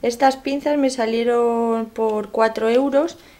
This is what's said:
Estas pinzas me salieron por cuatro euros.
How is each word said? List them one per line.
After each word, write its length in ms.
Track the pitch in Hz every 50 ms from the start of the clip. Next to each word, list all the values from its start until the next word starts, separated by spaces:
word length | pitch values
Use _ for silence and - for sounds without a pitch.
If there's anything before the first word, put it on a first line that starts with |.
| -
Estas 340 | 240 233 - 277 269 269 269
pinzas 400 | - - 269 285 285 302 294 294
me 140 | 277 262
salieron 960 | 254 262 226 220 226 226 233 233 240 240 240 233 233 233 233 233 226 226 226 226
por 420 | - - 220 220 214 214 208 202
cuatro 400 | - 226 220 226 220 220 220 220
euros. 480 | 233 247 277 277 262 277 302 339 - - - - - -